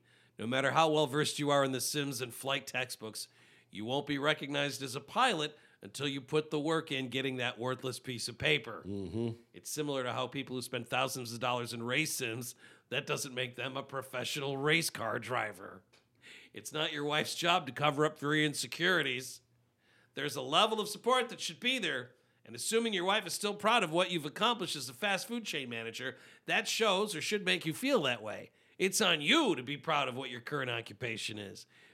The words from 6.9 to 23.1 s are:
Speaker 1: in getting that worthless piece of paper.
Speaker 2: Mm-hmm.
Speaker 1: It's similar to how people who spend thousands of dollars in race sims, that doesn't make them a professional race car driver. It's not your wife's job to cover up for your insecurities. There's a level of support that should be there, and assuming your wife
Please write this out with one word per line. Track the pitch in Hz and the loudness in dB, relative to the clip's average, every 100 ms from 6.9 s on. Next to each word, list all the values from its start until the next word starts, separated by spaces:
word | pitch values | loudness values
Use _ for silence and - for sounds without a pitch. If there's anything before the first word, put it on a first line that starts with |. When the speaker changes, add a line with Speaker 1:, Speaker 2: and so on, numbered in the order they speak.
Speaker 1:
in | 135 131 | -4 -2
getting | 131 135 127 | -2 -2 -2
that | 123 - | -4 -2
worthless | 123 127 131 120 | -2 -2 -4 -6
piece | - 117 - | -8 -6 -6
of | 113 | -2
paper. | 143 151 123 101 92 | 2 2 0 -10 -8
Speaker 2:
Mm-hmm. | 101 92 107 117 113 _ | -6 -4 -2 -2 -4 _
Speaker 1:
It's | 92 - | -16 -8
similar | 151 147 135 | -4 -2 -2
to | 123 | -2
how | 117 123 | -2 -4
people | 139 127 127 | -4 -6 -6
who | |
spend | 123 123 117 | -4 -6 -2
thousands | 127 135 131 117 | 0 0 -2 -6
of | 117 | -2
dollars | 123 123 117 | 0 0 -2
in | 120 | -4
race | 117 135 156 | 0 0 0
sims, | - 120 117 123 - - - - | 0 -2 -4 -8 -12 -20 -20 -6
that | 127 139 | -4 -2
doesn't | 139 139 123 | -2 -2 -4
make | 127 123 | -4 -4
them | 131 131 | -6 -6
a | |
professional | 135 135 127 123 120 147 139 139 | -6 -8 -6 -6 -4 -2 -2 0
race | 147 165 156 | 4 4 2
car | - 110 117 | -2 -4 -4
driver. | 110 120 107 90 98 - - _ _ _ - - - | -2 -2 -2 -6 -14 -16 -20 _ _ _ -20 -20 -18
It's | 104 104 | -14 -6
not | 151 160 | -2 -2
your | 147 147 | -2 0
wife's | 151 156 - | 0 0 0
job | 170 180 147 | 2 2 2
to | |
cover | 131 147 139 151 | 2 4 6 4
up | 151 | 2
for | 143 151 | 0 2
your | 151 | 2
insecurities. | 143 123 - 175 175 139 127 131 - _ _ _ _ _ _ _ - | 0 -4 0 2 4 2 -2 -6 -12 _ _ _ _ _ _ _ -6
There's | 143 127 | -4 -4
a | |
level | 131 165 220 214 | 2 4 6 4
of | 202 | -2
support | 196 233 254 240 | -2 2 4 2
that | 175 | -4
should | - 160 | -8 -2
be | 240 262 | 0 0
there, | 175 135 123 _ _ _ - | 0 -2 -6 _ _ _ -14
and | 117 | -8
assuming | - 226 233 | 0 2 2
your | 190 | 2
wife | 180 | 2